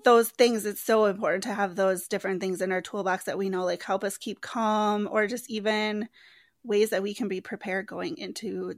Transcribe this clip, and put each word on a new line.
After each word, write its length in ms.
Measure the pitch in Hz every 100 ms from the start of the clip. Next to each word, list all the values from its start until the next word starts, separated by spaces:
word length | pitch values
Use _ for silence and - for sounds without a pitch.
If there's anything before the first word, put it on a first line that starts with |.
| 247
those 240 | 233 226
things, 360 | - 240 226 208
it's 160 | 202
so 240 | - 220 208
important 380 | 190 220 185
to 100 | 208
have 220 | 202 196 180
those 320 | 190 185 -
different 320 | 196 190 180
things 200 | 190 180
in 100 | 185
our 100 | 185
toolbox 440 | - 208 190 185 -
that 120 | 190
we 120 | 196
know, 160 | 185 180
like, 180 | 175
help 200 | - 190
us 140 | 202 -
keep 240 | 226 -
calm, 680 | - 240 220 214 208 208 208
or 160 | 214 208
just 220 | 240 -
even 580 | 214 208 214 214 208 226 _ - - _ _ 240
ways 260 | 208 214
that 120 | 190
we 100 | 202
can 140 | 208 208
be 140 | 185
prepared 440 | - 196 202 190 214
going 320 | 175 180 -
into 560 | 190 - 214 185 185